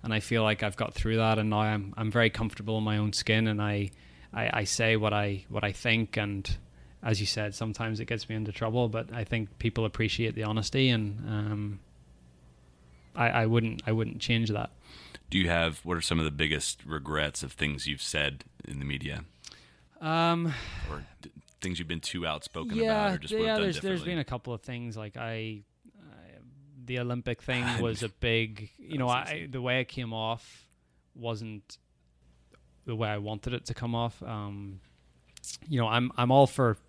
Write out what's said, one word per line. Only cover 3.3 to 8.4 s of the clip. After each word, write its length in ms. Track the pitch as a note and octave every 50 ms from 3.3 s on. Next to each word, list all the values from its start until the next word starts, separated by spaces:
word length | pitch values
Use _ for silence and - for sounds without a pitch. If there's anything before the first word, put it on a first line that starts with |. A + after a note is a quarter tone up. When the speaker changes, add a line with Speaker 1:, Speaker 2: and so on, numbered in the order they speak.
| G#2+ A2 A2+ A2
Speaker 1:
and 120 | G#2+ G#2
I, 300 | G#2 G#2 G#2 G2+ G2+ G2 - - - - - - - -
I, 280 | - A2+ A2+ A2+ - -
I 40 | G#2
say 320 | G2 - - A2+ A2 A2+
what 160 | A2 G#2+ G#2+
I, 320 | G#2 G#2 G#2 G2+ G2+ F#2+ - -
what 160 | - G#2 G#2
I 80 | G2+
think, 440 | G2 - - B2 A2+ A2+ A2+ G2+ -
and 320 | - G#2 G2+ G2+ G2 F#2+ - - - - - - - - - - -
as 180 | - A#2 A2+ F#2+
you 60 | G#2
said, 280 | - - A2+ G#2+ G#2 G2
sometimes 460 | - A2+ A2 G#2 - A#2 A2 A2 G#2+
it 60 | A2+
gets 220 | - A#2 G#2+ - -
me 60 | A2
into 160 | A2